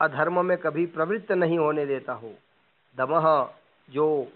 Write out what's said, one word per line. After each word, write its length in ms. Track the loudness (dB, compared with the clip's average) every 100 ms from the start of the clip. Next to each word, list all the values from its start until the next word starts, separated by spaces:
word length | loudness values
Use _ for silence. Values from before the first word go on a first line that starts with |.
अधर्म 440 | -2 0 0 0 0
में 120 | 0
कभी 280 | -2 -2 -4
प्रवृत्त 460 | -2 -2 -4 -2
नहीं 260 | 0 2 2
होने 280 | 0 0 -2
देता 260 | -4 -6
हो, 220 | -10 -12 -18 _ _ _ _ _ -6
दमह 580 | 0 2 4 2 0 -6 _ _ _
जो 420 | 0 2 0 -4